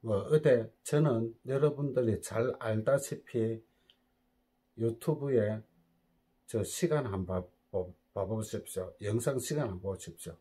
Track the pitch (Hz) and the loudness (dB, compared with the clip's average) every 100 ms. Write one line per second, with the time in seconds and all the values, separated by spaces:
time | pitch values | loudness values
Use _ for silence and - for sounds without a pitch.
0 | 113 101 95 151 151 120 113 _ - 147 | 0 0 4 4 6 6 4 _ 0 4
1 | 151 113 113 - - 135 147 139 143 131 | 4 4 0 -6 -4 2 2 2 0 2
2 | 117 101 - 113 123 - 117 110 110 139 | 2 2 -2 0 0 -2 -2 0 2 2
3 | 139 147 - 120 113 113 - _ _ _ | 0 -10 -4 -2 0 -2 -10 _ _ _
4 | _ _ _ _ _ _ _ - 113 113 | _ _ _ _ _ _ _ -2 -2 0
5 | - 151 139 123 104 110 - _ _ _ | -2 -2 2 2 2 -2 -8 _ _ _
6 | _ _ _ _ - 113 98 - 165 151 | _ _ _ _ -6 -2 -2 -2 0 0
7 | 131 95 92 92 90 _ _ 98 90 - | 0 -4 -2 -4 -4 _ _ -4 -4 -10
8 | _ 101 95 110 107 107 - - 92 - | _ -6 -4 -4 -4 -8 -8 -8 -8 -6
9 | 104 110 131 131 - 151 127 90 95 95 | -2 0 0 -2 -2 -2 -2 -4 -6 -6
10 | - - - - | -10 -14 -14 -16